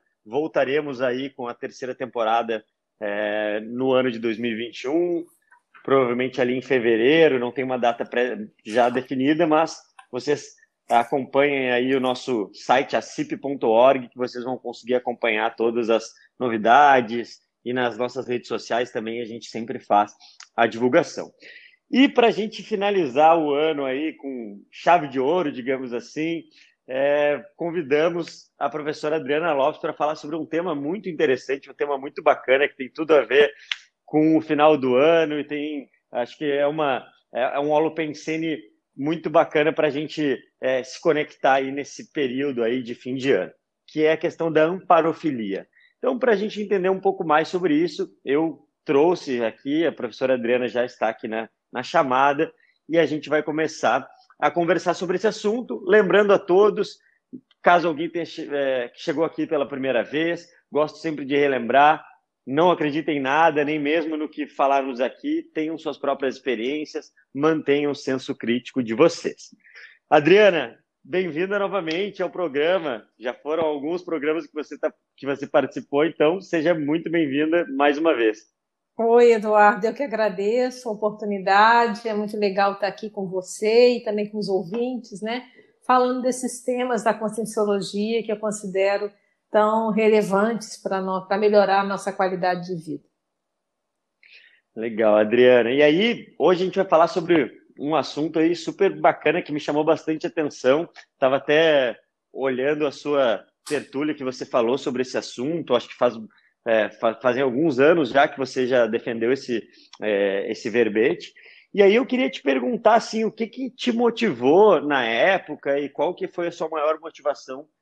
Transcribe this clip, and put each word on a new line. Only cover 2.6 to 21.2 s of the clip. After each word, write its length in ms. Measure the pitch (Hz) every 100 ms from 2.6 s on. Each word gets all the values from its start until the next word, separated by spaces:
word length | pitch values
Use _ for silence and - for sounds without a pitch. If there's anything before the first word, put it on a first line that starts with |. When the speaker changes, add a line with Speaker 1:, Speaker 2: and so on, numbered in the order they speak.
| _ _ _ -
Speaker 1:
é, 640 | 104 104 104 107 104 107
no 320 | 110 120 131
ano 180 | 127 127
de 80 | 113
dois 180 | 117 107
mil 140 | 120
e 40 | 110
vinte 280 | 117 -
e 60 | 127
um, 360 | 165 175 170 - _ _ _ _ -
provavelmente 580 | - 135 120 123 127 127
ali 160 | 123 127
em 40 |
fevereiro, 800 | 123 131 113 110 127 160 156 131
não 140 | 120
tem 100 | 139
uma 140 | 131 127
data 280 | 120 117 113
pré, 320 | 120 123 104 107 _ 110
já 240 | 113 120
definida, 580 | 123 127 131 135 156 165
mas 320 | 156 160 - _ - -
vocês 480 | 123 143 139 - _ _ _ -
acompanhem 800 | 120 120 143 127 139 143 139 127
aí 260 | 123 131 135
o 40 |
nosso 500 | 127 123 - 117 92
site, 440 | - - 131 139 113
acip 420 | - - 147 156
ponto 300 | 139 139 127
org, 420 | 113 131 135 120
que 80 | 123
vocês 260 | 123 123
vão 140 | 123 127
conseguir 380 | 120 - 117 123
acompanhar 600 | - 117 117 107 113 -
todas 320 | 117 117 110
as 240 | 113 - _ _ -
novidades, 1000 | 127 113 110 131 147 131 110 117 107 - _ _
e 80 | 120
nas 240 | 127 120 110
nossas 320 | 123 131 113
redes 200 | 123 -
sociais 440 | 113 - 120 -
também 300 | 123 110 117
a 40 | 110
gente 220 | 117 -
sempre 300 | 113 113 110
faz 340 | - 104 104 _ - _ - -
a 80 | 117
divulgação. 640 | 113 123 160 147 -